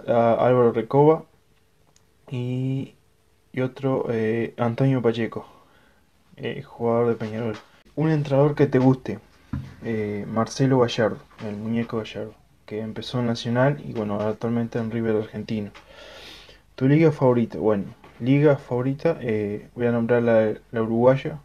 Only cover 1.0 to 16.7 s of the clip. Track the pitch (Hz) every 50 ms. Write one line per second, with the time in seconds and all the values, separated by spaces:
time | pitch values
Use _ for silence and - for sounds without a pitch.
1 | 147 151 156 160 - - _ _ _ _ _ _ _ _ _ _ _ _ _ _
2 | _ _ _ _ _ - 135 123 123 123 127 127 131 131 131 135 - - - _
3 | _ _ _ _ _ _ _ _ _ _ - 131 127 127 - - - 135 135 -
4 | - - 117 113 110 110 113 117 113 - - - 120 117 113 - 135 135 135 127
5 | 113 117 113 120 113 107 - - - - - _ _ _ _ _ _ _ _ _
6 | _ _ _ _ _ _ _ - 127 120 - - - - - - 117 117 117 117
7 | 120 120 113 - 120 107 107 110 120 113 107 - - _ _ _ _ - _ 143
8 | 151 160 160 147 147 143 139 135 143 151 147 - 143 135 143 131 127 131 131 -
9 | - - 101 107 - _ _ _ _ _ - - - - - - - 113 113 110
10 | 107 104 104 101 101 - 107 110 110 - - - 139 131 135 127 120 113 - -
11 | 113 101 98 - - - - - 113 107 104 104 107 110 117 117 117 - - 113
12 | 107 - - 101 107 110 - _ _ _ _ _ _ - 107 107 110 110 104 110
13 | 104 - - 123 120 117 117 - - 120 117 120 131 143 143 143 - 139 120 117
14 | 104 104 101 104 107 110 - - - 117 117 120 117 113 - 123 113 110 113 117
15 | 113 110 107 107 110 - - 107 104 - 117 110 104 101 - - - - - -
16 | - - - - - - - - - - - _ _ _